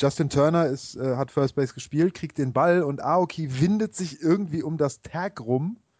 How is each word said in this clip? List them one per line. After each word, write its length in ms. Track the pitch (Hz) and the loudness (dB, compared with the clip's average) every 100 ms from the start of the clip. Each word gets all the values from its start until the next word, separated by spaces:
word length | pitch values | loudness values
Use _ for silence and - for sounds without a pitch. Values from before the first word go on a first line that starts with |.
Justin 300 | 139 - 151 | 0 0 0
Turner 360 | 143 147 170 156 | 2 4 4 2
ist, 300 | 135 - 127 | -2 -8 -6
äh, 200 | 131 127 | -4 -2
hat 140 | 135 | -2
First 260 | - 135 - | 0 0 0
Base 180 | 135 | -4
gespielt, 400 | - - 147 165 | -6 -6 0 0
kriegt 240 | - 160 - | 0 -8 -4
den 140 | 131 | -2
Ball 280 | 127 165 180 | 2 4 4
und 200 | 147 139 | 2 -2
Aoki 580 | 131 170 180 - 156 131 | 0 2 0 -2 -6 0
windet 340 | 170 214 214 | 2 2 0
sich 260 | - 180 143 | -4 -8 -2
irgendwie 400 | 160 190 190 156 | 0 2 0 -4
um 160 | 151 160 | -4 -2
das 240 | 143 - | -2 -2
Tag 380 | - 160 190 - | -10 -8 -8 -8
rum. 360 | 113 127 165 240 _ | -2 0 -2 -6 _